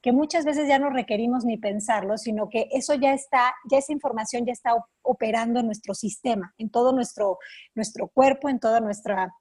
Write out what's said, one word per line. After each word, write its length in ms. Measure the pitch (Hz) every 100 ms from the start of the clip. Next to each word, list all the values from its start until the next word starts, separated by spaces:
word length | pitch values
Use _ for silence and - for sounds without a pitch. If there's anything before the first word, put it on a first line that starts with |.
que 120 | 247
muchas 320 | 254 302 339 302
veces 200 | 294 294
ya 100 | 269
no 100 | 285
requerimos 520 | 262 240 214 233 254
ni 140 | 240 220
pensarlo, 600 | 214 208 208 214 190 214
sino 300 | 240 214 208
que 220 | 226 -
eso 220 | 269 254
ya 200 | 294 269
está, 400 | 269 - 262 247 - 226
ya 100 | 269
esa 120 | 269
información 540 | 294 277 226 220 240 240
ya 80 |
está 220 | 240 240 233
op-, 100 | 233 _
operando 580 | - 247 220 226 233 240
en 60 | 226
nuestro 280 | 208 -
sistema, 600 | 196 208 - 254 214 180 _
en 120 | 220
todo 240 | 233 247
nuestro, 440 | 262 233 - 202 185 - - - -
nuestro 320 | 214 - 196
cuerpo, 400 | - 269 277 285
en 140 | 247
toda 180 | 226 226
nuestra 500 | 214 202 220 190 185 -